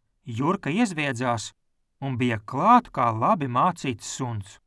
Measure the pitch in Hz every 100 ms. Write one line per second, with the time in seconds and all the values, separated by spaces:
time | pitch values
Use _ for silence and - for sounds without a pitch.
0 | _ _ - 113 143 190 139 185 233 160
1 | 143 117 127 117 - _ _ _ _ -
2 | 135 123 123 110 - 131 196 240 - -
3 | 120 110 143 208 139 123 175 170 143 110
4 | - - 127 110 - -